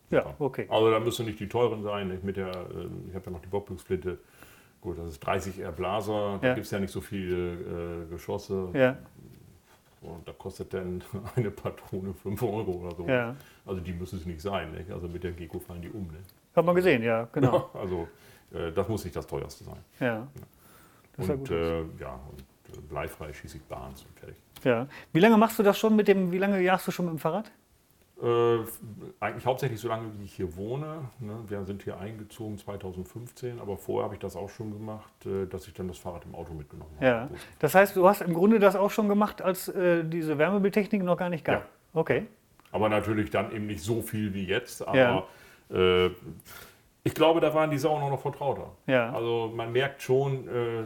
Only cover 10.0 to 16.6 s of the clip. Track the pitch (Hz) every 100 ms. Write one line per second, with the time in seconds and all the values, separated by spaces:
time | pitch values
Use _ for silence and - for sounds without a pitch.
10 | - 82 - - 95 - 95 95 90 90
11 | - 95 - - 107 - - - - 95
12 | 95 90 98 98 117 107 95 87 87 87
13 | 85 127 117 139 - - - 92 85 87
14 | 90 95 85 78 101 95 80 82 87 92
15 | 87 87 90 85 82 90 - 87 85 110
16 | 87 78 95 _ _ 175